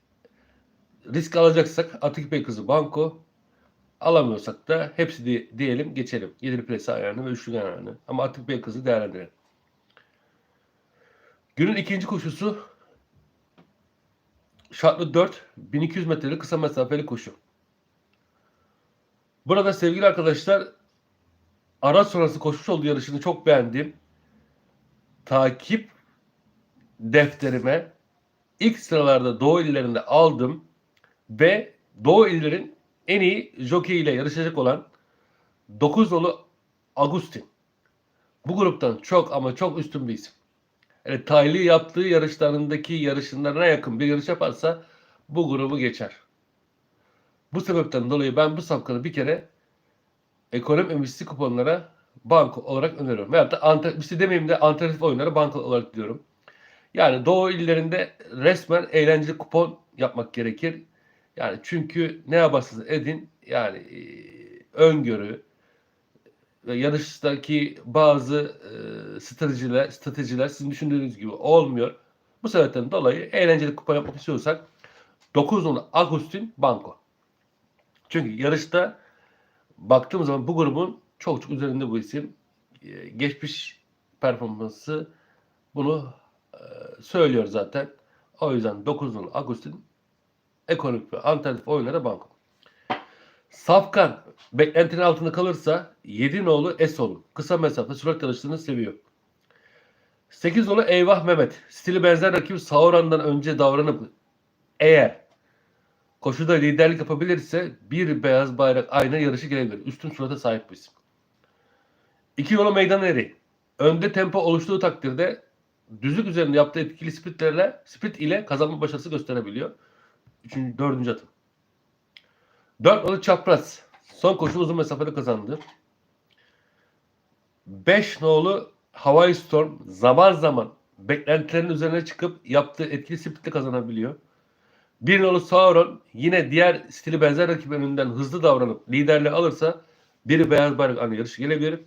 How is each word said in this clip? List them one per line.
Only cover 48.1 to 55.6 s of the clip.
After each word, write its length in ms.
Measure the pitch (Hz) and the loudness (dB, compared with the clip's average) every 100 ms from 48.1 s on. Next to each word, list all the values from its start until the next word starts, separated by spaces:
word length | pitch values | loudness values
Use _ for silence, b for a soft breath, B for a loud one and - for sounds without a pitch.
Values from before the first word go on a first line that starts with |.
| 147 139 127 | -2 0 2
ben 220 | 156 156 | 0 0
bu 40 | |
safkanı 420 | 165 139 - 120 | -4 -6 -4 -6
bir 100 | 147 | -6
kere 360 | 143 135 170 - _ _ _ _ _ _ _ _ _ _ | -4 -4 -4 -8 _ _ _ _ _ _ _ _ _ _
ekonomi 420 | 123 120 151 185 | -6 0 0 0
emissi 320 | 151 131 - - | -2 -6 -10 -12
kuponlara 680 | 131 131 120 127 175 165 _ _ _ 117 | -6 -4 -2 -2 -2 -6 _ _ _ 2
banko 360 | 165 131 123 | 4 4 -2
olarak 400 | 127 135 127 - | -6 -4 -4 -4
öneriyorum. 320 | 135 113 98 | -6 -6 2
Veyahut 180 | 160 131 | 4 4
da 60 | - | 4
ante-, 400 | 151 156 160 160 | 4 4 2 -6
bir 40 | |
şey 180 | 147 170 | -6 0
demeyeyim 300 | 190 180 156 | 2 2 0
de 100 | 160 | 4
alternatif 440 | 151 151 165 156 | 4 4 -2 -2
oyunlara 320 | 160 127 156 151 | -2 0 0 0
banko 240 | 147 | 0
olarak 340 | 147 | -2